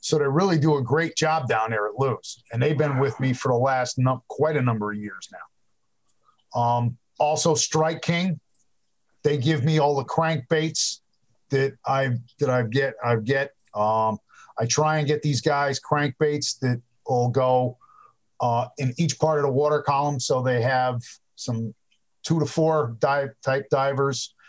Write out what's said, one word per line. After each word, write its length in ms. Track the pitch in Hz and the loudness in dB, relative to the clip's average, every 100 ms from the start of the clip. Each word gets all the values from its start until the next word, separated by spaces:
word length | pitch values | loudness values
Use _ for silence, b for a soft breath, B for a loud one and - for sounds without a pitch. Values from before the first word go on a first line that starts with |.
So 160 | - 156 | -2 0
they 100 | 143 | 2
really 300 | 139 196 165 | 2 2 4
do 200 | 151 147 | 2 2
a 40 | |
great 340 | 127 143 165 - | 2 0 0 -2
job 320 | 160 160 120 | 0 0 0
down 220 | 117 110 | -2 -2
there 160 | 113 104 | -2 -4
at 100 | 107 | -2
Lou's. 460 | 135 110 - - - | -2 -2 -8 -18 -10
And 100 | 120 | -2
they've 160 | 139 151 | 0 2
been 220 | 151 131 | 0 0
with 200 | 135 - | 0 0
me 140 | 131 | -2
for 180 | 127 131 | -2 0
the 60 | 120 | 0
last 400 | 135 131 123 - | 2 0 -2 0
num-, 240 | 127 131 - | 0 0 -6
quite 300 | - 151 151 | -2 0 2
a 40 | |
number 300 | 127 113 104 | 0 0 -2
of 60 | 104 | -6
years 320 | 104 98 - | -10 -12 -16
now. 1300 | 90 - _ _ _ _ _ _ _ _ _ _ 127 | -18 -20 _ _ _ _ _ _ _ _ _ _ -2
Um, 360 | 120 120 120 120 _ - | 0 2 0 -4 _ -2
also, 340 | 147 151 170 | 0 2 2
Strike 480 | 151 - 156 160 160 | 2 0 0 0 0
King, 380 | - 170 185 147 _ _ _ _ _ _ _ _ | -2 0 0 -4 _ _ _ _ _ _ _ _
they 140 | 147 143 | 0 0
give 260 | 123 156 | 2 2
me 140 | 131 156 | 2 4
all 180 | 147 139 | 4 2
the 100 | 131 | -2
crankbaits 920 | - 165 160 120 160 160 156 - - _ _ _ _ - | 0 0 0 0 0 0 -2 -4 -6 _ _ _ _ -4
that 220 | 135 135 - - | 0 0 -2 -4
I, 320 | 135 135 120 - - | -2 0 -2 -6 -4
that 100 | 135 | 0
I 140 | 127 | 0
get, 320 | 113 123 135 120 | 0 0 -2 -2
I 140 | 120 117 | -2 0
get. 340 | 107 139 139 _ _ | 0 -2 -2 _ _
Um, 440 | 104 107 110 110 107 _ B B - | -2 0 2 0 -2 _ B B -6
I 80 | 120 | -2
try 320 | 135 156 156 | 0 2 2
and 100 | 143 | 0
get 140 | 151 | 0
these 200 | 151 135 | 0 0
guys 380 | 156 143 143 135 | 0 0 0 -2
crankbaits 800 | - 147 147 - 151 147 - - | -4 -2 -2 0 0 0 -4 -4
that 220 | 131 120 - _ - | -2 -2 -6 _ -4
will 220 | 127 120 | 0 2
go, 480 | 123 127 127 127 123 b b b b _ - | 2 2 2 0 -4 b b b b _ -4
uh, 260 | 120 117 143 - | -2 0 -2 -4
in 140 | 131 123 | -4 0
each 220 | 165 - | -2 0
part 180 | 156 151 | 0 2
of 60 | 143 | 2
the 60 | |
water 300 | 131 147 147 | 2 2 2
column. 360 | 143 139 147 135 | 0 0 0 -2
So 220 | - 131 | -2 0
they 220 | 127 123 | 0 0
have 360 | 117 127 127 120 - - _ - | 2 0 0 -4 -8 -18 _ -14
some 400 | - 113 113 - _ _ _ _ | -6 -6 -6 -10 _ _ _ _
two 160 | - 165 | -2 0
to 60 | 147 | 0
four 480 | - 160 156 127 117 | 0 2 2 0 0
dive 300 | 147 143 139 - | 0 0 -2 -6
type 260 | - 135 - | -2 -2 0
divers, 640 | 135 135 139 139 127 - _ | 0 0 0 0 -2 -8 _